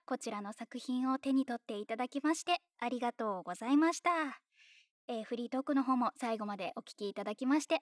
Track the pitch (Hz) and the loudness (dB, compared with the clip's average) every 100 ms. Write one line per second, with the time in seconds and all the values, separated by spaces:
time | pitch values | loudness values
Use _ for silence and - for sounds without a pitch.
0 | - 254 226 208 202 - 233 247 - 254 | -2 -4 -4 -6 -8 -10 -10 -10 -2 0
1 | 262 262 277 269 262 240 - 208 214 226 | 0 0 2 2 2 -4 -6 -8 -4 -4
2 | 247 277 302 320 - 349 _ - 240 240 | -2 0 2 0 2 -2 _ -6 -4 0
3 | 240 - 220 190 170 180 226 285 330 - | -2 -2 -2 -4 -6 -6 4 6 6 4
4 | 349 339 285 - _ _ - - _ _ | 2 2 0 -6 _ _ -20 -20 _ _
5 | - 226 214 240 240 262 269 277 262 254 | -8 -8 -4 -6 -4 -4 2 2 4 4
6 | 233 - 240 220 208 202 180 - - - | 2 -2 -2 -2 -4 -4 -6 -8 -12 -8
7 | 202 202 208 214 254 294 - 320 | -6 -4 -6 -2 2 2 4 -2